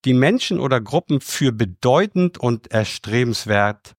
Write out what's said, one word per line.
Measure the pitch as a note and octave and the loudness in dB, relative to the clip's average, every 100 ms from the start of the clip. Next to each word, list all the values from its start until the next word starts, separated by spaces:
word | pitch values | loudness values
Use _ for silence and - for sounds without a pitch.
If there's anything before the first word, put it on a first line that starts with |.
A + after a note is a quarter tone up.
die | C3 | 2
Menschen | B2+ C#3 B3 - E3+ | 4 4 2 -2 -4
oder | C3 B2+ | 0 -2
Gruppen | G#2+ D#3+ - C#3+ | 0 -4 -2 -4
für | - - C3+ | -4 -2 -2
bedeutend | A2+ A2 F2+ B2 C#3 G#3 F3+ F3+ - | 0 -6 -2 2 2 2 0 -2 0
und | B2 A#2 - | -4 -4 -2
erstrebenswert | A2 G#2 - G#2 A#2 A#2+ A2 G#2 G2+ G2+ G#2 - | -2 -2 -8 -4 -2 -2 -4 0 2 2 -2 -18